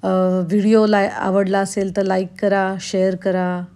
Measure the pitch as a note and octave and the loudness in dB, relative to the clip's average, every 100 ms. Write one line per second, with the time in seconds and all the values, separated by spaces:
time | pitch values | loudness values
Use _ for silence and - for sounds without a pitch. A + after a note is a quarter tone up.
0 | F#3+ F#3+ F#3 F#3 E3+ G#3 G3+ A3 G#3+ G#3 | 0 0 2 0 0 2 4 4 4 2
1 | G3 - - F#3+ F#3+ G3 G3 - G3 F#3 | 0 -2 -2 0 0 0 -2 -4 -4 -2
2 | G3 F#3 F#3 F#3 G3+ G3 F#3+ F#3+ - F#3+ | 0 -2 -2 -4 0 0 0 -4 -4 0
3 | F#3+ F#3 F#3+ F3+ F3+ F3+ F3 | 0 0 -2 -2 -2 -4 -8